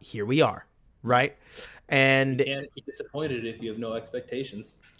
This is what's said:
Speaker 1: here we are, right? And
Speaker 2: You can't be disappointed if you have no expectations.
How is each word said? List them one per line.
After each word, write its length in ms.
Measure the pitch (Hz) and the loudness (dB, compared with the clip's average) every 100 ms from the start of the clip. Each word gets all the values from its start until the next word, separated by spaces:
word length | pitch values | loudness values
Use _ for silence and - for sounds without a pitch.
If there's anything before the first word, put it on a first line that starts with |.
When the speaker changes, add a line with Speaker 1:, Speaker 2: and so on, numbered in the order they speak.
Speaker 1:
here 260 | - 113 104 | -12 -6 0
we 140 | 143 | 4
are, 240 | 131 - - _ _ _ | 4 2 -14 _ _ _
right? 340 | 117 123 143 - _ - - - - | 2 2 2 -4 _ -18 -18 -16 0
And 480 | 139 135 135 135 131 | 4 6 6 4 2
Speaker 2:
You 40 | |
can't 300 | 135 139 143 | 0 -2 -8
be 80 | - | -14
disappointed 640 | - - - 147 156 123 113 | -16 -12 -10 -6 -4 -4 -6
if 160 | 110 | -6
you 80 | 113 | -8
have 80 | 110 | -6
no 160 | 113 | -6
expectations. 800 | 113 - 123 - 123 135 101 - _ _ _ | -6 -6 -10 -8 -8 -8 -10 -14 _ _ _